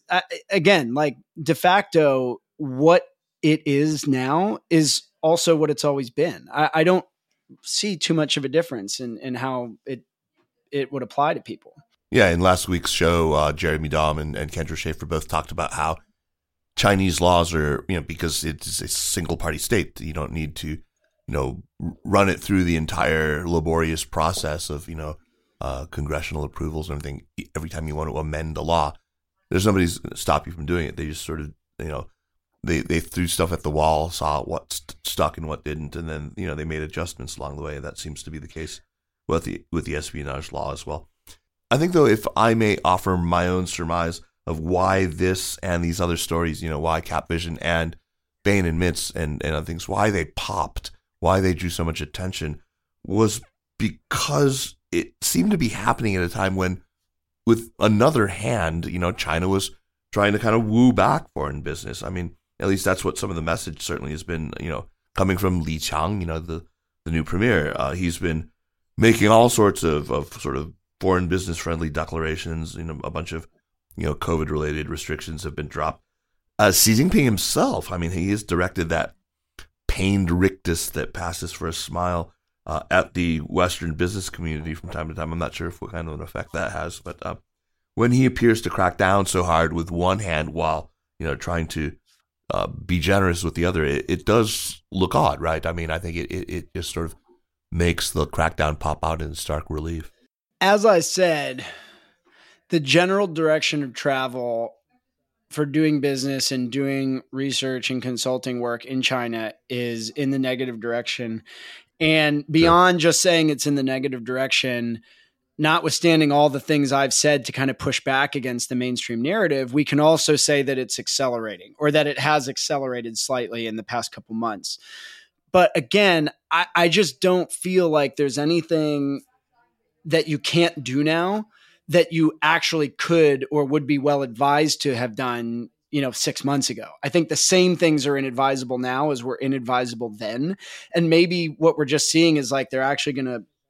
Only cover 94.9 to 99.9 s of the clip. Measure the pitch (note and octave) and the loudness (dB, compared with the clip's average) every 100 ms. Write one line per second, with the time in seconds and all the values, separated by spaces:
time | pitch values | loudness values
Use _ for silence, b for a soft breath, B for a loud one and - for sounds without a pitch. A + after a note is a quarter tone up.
94.9 | F#2 F2+ C3+ C3 C#2+ D#2+ D#2+ E2 E2+ D#2+ | -2 0 2 2 0 -2 -2 -2 -4 -4
95.9 | D#2+ E2+ E2 - F2+ - E2+ - - E2 | -4 -6 -6 -6 -8 -8 -8 -8 -8 -6
96.9 | - E2 - _ _ _ _ _ E2 F2 | -6 -6 -8 _ _ _ _ _ 0 2
97.9 | E2 - E2 D2 - D#2+ - D2+ D2+ D#2 | 2 -2 -2 -2 0 -2 0 -2 0 -4
98.9 | D2 D#2+ D#2+ D#2 D#2 - D2+ - D2+ E2 | -2 -4 -4 -6 -8 -6 -6 -6 -8 -6